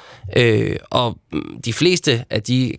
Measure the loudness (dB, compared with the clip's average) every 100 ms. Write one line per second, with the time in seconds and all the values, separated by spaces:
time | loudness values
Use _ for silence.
0 | -20 -18 -4 2 4 4 0 -4 -2 -2
1 | -2 -4 _ -8 -8 -8 -6 0 2 2
2 | 0 -2 -2 -6 0 0 0